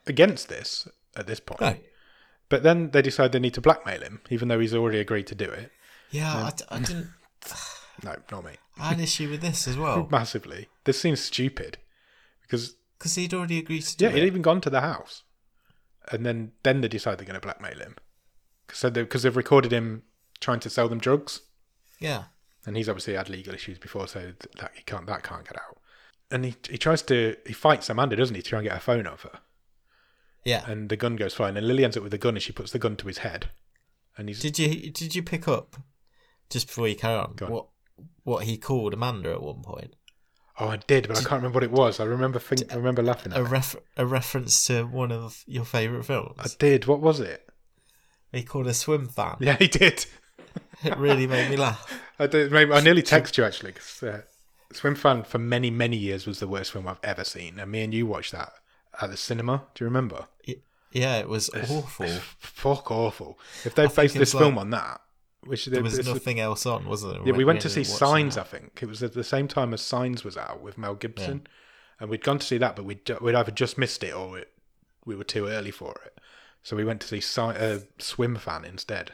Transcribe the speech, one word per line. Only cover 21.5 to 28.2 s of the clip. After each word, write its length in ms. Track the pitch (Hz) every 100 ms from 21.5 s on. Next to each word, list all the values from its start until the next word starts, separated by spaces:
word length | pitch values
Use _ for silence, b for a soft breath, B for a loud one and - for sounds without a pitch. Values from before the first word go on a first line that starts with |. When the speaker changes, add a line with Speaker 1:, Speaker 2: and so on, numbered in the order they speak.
| _ _ _ _ -
Speaker 2:
Yeah. 260 | 156 117 90 _ _ _ -
Speaker 1:
And 100 | 107
he's 100 | 110
obviously 240 | 98 110 95
had 140 | 92
legal 240 | 95 95
issues 240 | 95 - 87
before, 280 | - 101 92
so 120 | 95
th-, 140 | 90 92 - -
that, 120 | - -
he 80 |
can't, 220 | - 101 87
that 160 | -
can't 220 | - 85 -
get 100 | -
out. 200 | - - b b b b -
And 140 | 127 127
he, 100 | - -
he 80 | 131
tries 240 | 156 160
to, 320 | - 123 113 - -
he 80 |
fights 360 | - 151 147 -
Amanda, 260 | 117 135
doesn't 200 | 107